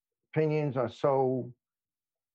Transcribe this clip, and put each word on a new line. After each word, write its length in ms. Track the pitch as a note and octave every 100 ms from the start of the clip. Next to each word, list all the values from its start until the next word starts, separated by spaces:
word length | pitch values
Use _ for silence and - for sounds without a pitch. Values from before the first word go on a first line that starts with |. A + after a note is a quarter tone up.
| _ _ _
opinions 420 | D#3 D#3 D3+ D3 B2+
are 120 | A2+
so 640 | - D3 C3+ C3 C3 B2 - _ _ _ _ _ _ _